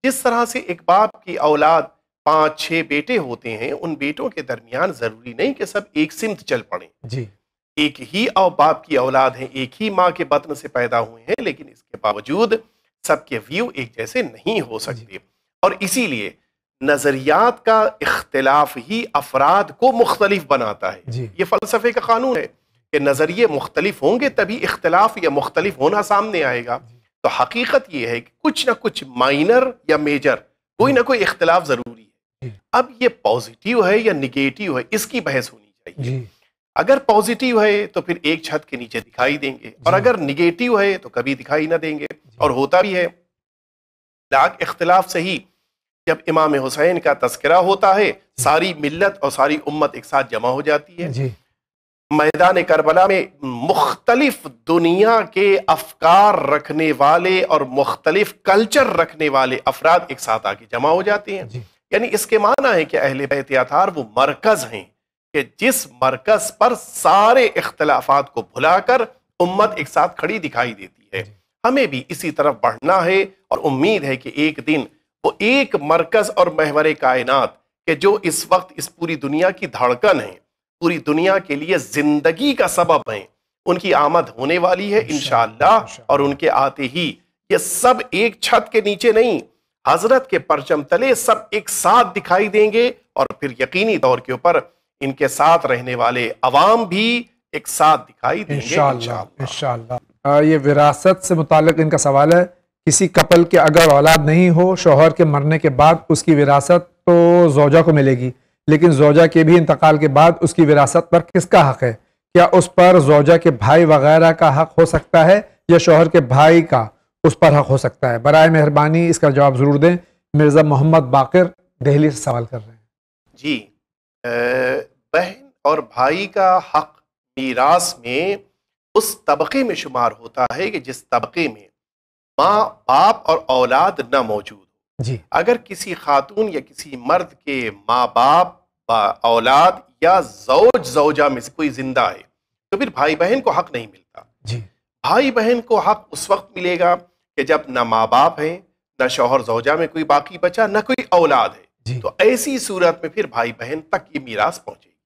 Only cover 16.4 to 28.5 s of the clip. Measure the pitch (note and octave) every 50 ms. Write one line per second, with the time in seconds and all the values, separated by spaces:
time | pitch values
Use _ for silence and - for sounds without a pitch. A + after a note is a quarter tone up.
16.4 | _ _ _ _ _ _ _ _ C3 C#3 D3 C#3 C#3+ D3 C3+ C3+ C3 D3 D3+ F3
17.4 | A3 B3 A#3 - _ A3 A3 A3 G#3+ G#3+ - _ C#3+ - - - - _ - C3+
18.4 | C3+ C3+ C#3 D3 D3 C#3 - C3 A2+ D3 G#3+ A#3 A#3 - - C#3+ C3+ - - C3
19.4 | C3+ D3+ F3+ G3 G3+ D3 C#3+ _ A#3 C4 A#3+ A#3 A#3 - - - G#3 G3 G3+ F#3
20.4 | D3+ C3+ C#3+ C3 A#2+ G#2+ G2+ _ - F#2 G2 F#2+ _ B2+ A#2 B2+ B2 G#2+ - E3
21.4 | F#3 - A3+ - - G3+ - A3 G#3+ A#3+ G#3+ B3 - - A#3 A3+ B3+ C4 A#3+ D#3+
22.4 | - - _ _ _ _ _ _ _ _ - D3 C#3 C#3 C#3 B2+ D#3 D#3+ F3 G#3
23.4 | A#3+ G#3+ D3 C#3 - - _ D#3 E3+ G#3 F#3 - C3+ D3+ G#3+ B3 C#4+ C4+ - -
24.4 | G3+ F3+ A3 - - C#3 - - - E3 E3+ F#3 G#3 A3 A3 G#3+ E3+ D#3 C#3 C#3+
25.4 | C3+ - _ E3 E3+ G3+ E3+ - C3 D#3 G3 G#3 G3+ - G#3 G3+ G#3 A3 G#3 E3+
26.4 | D3 C3+ B2 A#2+ A#2+ A#2+ A#2+ C3 _ _ _ _ _ _ _ _ - - - -
27.4 | B2+ - - A#3 A#3+ - - C4+ - - E3 C3+ A#2 A#2+ A#2 A#2+ - _ _ _
28.4 | - D#4